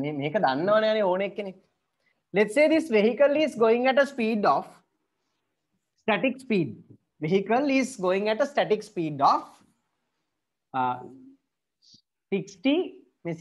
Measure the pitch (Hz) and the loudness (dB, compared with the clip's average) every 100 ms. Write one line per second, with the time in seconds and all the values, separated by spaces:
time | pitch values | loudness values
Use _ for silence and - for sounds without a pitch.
0 | 143 151 143 151 147 131 185 214 220 220 | -6 -6 -4 -2 0 0 0 2 2 0
1 | 196 185 196 202 202 180 _ _ _ _ | 0 -2 -4 -8 -12 -14 _ _ _ _
2 | _ _ _ 185 208 269 302 320 302 214 | _ _ _ 0 2 4 4 4 2 2
3 | 214 247 285 294 302 220 226 240 254 262 | 2 4 2 4 0 2 2 4 2 2
4 | 277 - 220 226 185 143 - - _ _ | 0 0 -2 0 0 0 -2 -16 _ _
5 | _ _ _ _ _ _ _ _ _ _ | _ _ _ _ _ _ _ _ _ _
6 | - 208 277 - - 208 139 107 - - | -2 0 0 -4 -2 -2 -2 -6 -20 -20
7 | _ - 151 190 196 233 294 262 262 - | _ -8 -2 0 0 0 0 0 -2 -4
8 | 180 196 208 220 277 - 175 208 - - | -2 0 0 -2 -2 -2 0 -2 -4 -6
9 | 160 143 147 285 - - _ _ _ _ | -6 2 2 2 -2 -20 _ _ _ _
10 | _ _ _ _ _ _ _ 131 127 123 | _ _ _ _ _ _ _ -4 -4 -4
11 | 123 - - _ _ _ _ _ _ - | -10 -20 -20 _ _ _ _ _ _ -20
12 | _ _ - 196 - - 262 311 370 - | _ _ -8 -6 -6 -4 0 0 -2 -8
13 | _ _ 170 165 | _ _ -10 -6